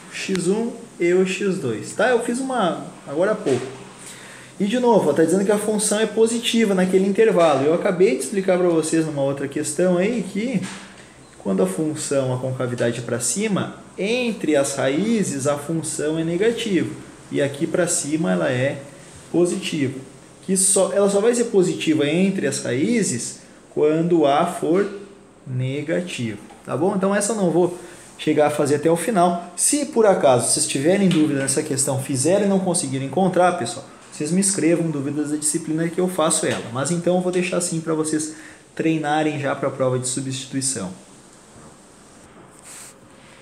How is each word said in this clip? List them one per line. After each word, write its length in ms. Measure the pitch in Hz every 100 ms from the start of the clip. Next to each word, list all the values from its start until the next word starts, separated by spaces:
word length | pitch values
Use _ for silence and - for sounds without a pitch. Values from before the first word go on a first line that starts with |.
| -
o 40 | -
x 320 | - 190 165
um 240 | 214 233 - - -
e 140 | 170
o 100 | 180
x 360 | 185 - 202 170
dois, 340 | 135 107 -
tá? 160 | - 226
Eu 140 | 240
fiz 160 | 240 240
uma 440 | 262 254 185 143 139 - -
agora 260 | 143 196
há 20 | 214
pouco. 440 | - 123 - - - - - - - - - -
E 60 | 196
de 140 | 247
novo, 300 | 240 208 156
ó, 40 |
tá 100 | 156
dizendo 200 | 160 185
que 80 | 202
a 60 | 208
função 420 | 214 214 - 208
é 60 | 214
positiva 720 | 220 226 233 - 233 220 190
naquele 320 | 185 190 196
intervalo. 580 | 196 220 180 165 135 143
Eu 80 |
acabei 420 | 165 208 175 196 262
de 100 | -
explicar 340 | 196 185 180
pra 100 | 180
vocês 360 | 165 156 165 156
numa 160 | 143
outra 240 | 139 139 139
questão 500 | 151 151 - 180 175
aí 240 | 196 240
que 400 | 185 196 240 233 - - - - - - - -
quando 240 | 196 190
a 20 | 185
função, 680 | 175 156 151 - 139 131
a 60 | 123
concavidade 640 | 131 127 127 120 120 120
é 20 |
pra 180 | - 117
cima, 580 | - 190 214 180 113 - - -
entre 580 | 190 247 240 202 151 147
as 200 | 139 -
raízes 720 | 135 147 214 233 156 139 131
a 100 | 143
função 640 | - 165 147 - 147 160
é 40 |
negativa. 680 | 160 175 220 233 220 175 127 - - - -
E 100 | 139
aqui 240 | 139 - 160
pra 220 | 175 170
cima 460 | - 143 160 175
ela 180 | 180 156
é 280 | 123 135 - - - - - -
positiva. 680 | 170 175 196 - 160 131 - - - - -
Que 120 | - 190
só, 380 | - 196 180
ela 160 | 196 202
só 100 | 196
vai 140 | 220
ser 120 | 240 233
positiva 600 | 196 165 151 - 151 143
entre 380 | 165 190 190 139
as 180 | 127
raízes 760 | 127 123 185 240 190 123 - - - - -
quando 540 | - 151 156 170 170 139
a 180 | 143 175
for 420 | - 151 180 202 - - - - - 143
negativo. 880 | 123 127 139 147 175 185 - 117 101 - -
Tá 140 | - 131
bom? 180 | 180 202
Então 200 | 196 202
essa 160 | 208
eu 40 | 220
não 140 | 180
vou 260 | 156 175 - - - - -
chegar 320 | - 151 147
a 40 |
fazer 240 | 151 143 143
até 160 | 160
o 40 | 170
final. 560 | - 208 180 180 - -
Se 320 | - 294 285
por 180 | 233 214
acaso 440 | 185 226 120 120
vocês 180 | - -
tiverem 420 | 143 143 196 190
dúvida 300 | 160 151 139
nessa 240 | 135 -
questão, 360 | 151 131 - 127
fizerem 460 | 127 135 147 196 202
e 40 |
não 100 | 190
conseguirem 480 | 185 165 135 131 135
encontrar, 460 | 135 190 170 180
pessoal, 340 | 175 117 - - - -
vocês 180 | - 151
me 120 | 180
escrevam 500 | 190 - 156 170 165
dúvidas 400 | 147 135 143 147
da 60 | 147
disciplina 500 | - 165 - 156 165
que 120 | 165
eu 80 | 185
faço 380 | 185 160 - 156
ela. 200 | 101 92
Mas 180 | 120 147
então 240 | 175 175 180
eu 60 |
vou 100 | 180
deixar 260 | 180 180 180
assim 220 | 175 165
pra 140 | 160
vocês 420 | 156 156 156 151 - - - - -
treinarem 640 | 165 160 147 151 156 143
já 160 | 135 139
pra 160 | 143
prova 260 | 131 131 127
de 100 | 127
substituição. 840 | - 135 131 - 135 131 113 92 92 - - - - - - - - - - - - - - - - - - - - - - - -